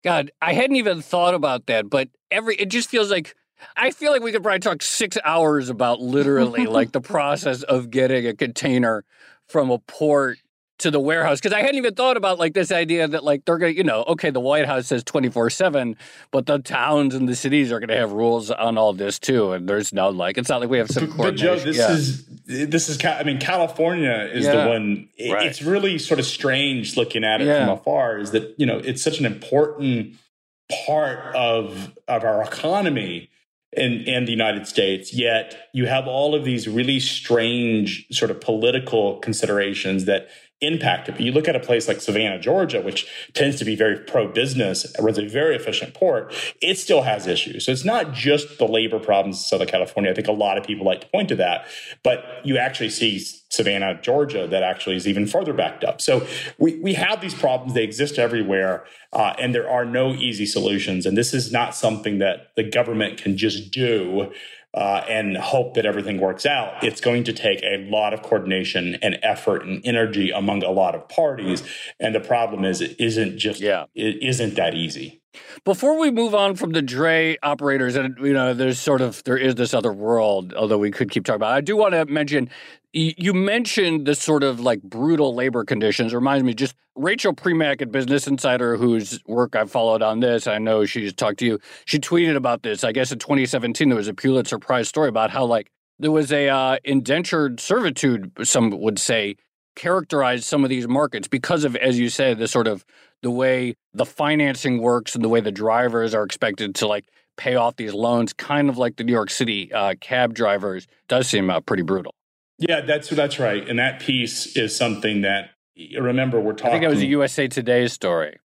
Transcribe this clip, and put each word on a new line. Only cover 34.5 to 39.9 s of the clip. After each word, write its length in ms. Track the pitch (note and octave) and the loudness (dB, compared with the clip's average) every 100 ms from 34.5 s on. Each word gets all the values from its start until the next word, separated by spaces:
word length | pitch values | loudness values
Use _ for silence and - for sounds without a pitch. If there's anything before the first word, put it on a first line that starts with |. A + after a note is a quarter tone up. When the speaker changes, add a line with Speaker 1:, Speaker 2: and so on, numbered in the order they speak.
| G2+ G2 | 0 -4
Speaker 3:
States, 480 | - G2 F#2+ - | 0 0 0 -4
yet 540 | B2 A#2 A2+ A2+ - - | -2 0 0 -2 -14 -10
you 140 | C3 A#2+ | -4 0
have 220 | C3 C3 | 0 0
all 260 | C3 D3 | 0 0
of 100 | D3+ | 0
these 220 | C3 B2 G#2+ | 0 -4 -2
really 320 | A2 B2 C3+ | -2 0 0
strange 1120 | C3 - - A#2 A2+ A#2+ A#2+ A2 G2 F#2 - | -2 -6 0 2 2 0 0 0 0 -4 -8
sort 220 | - A2+ | -2 -2
of 80 | G2+ | -2
political 800 | - A2 A#2 B2+ C3 A2+ G2+ G2 | -2 0 2 0 0 0 0 -2
considerations 880 | - G#2+ - G2+ G2+ G2 F#2 | -4 -2 0 0 0 -2 -2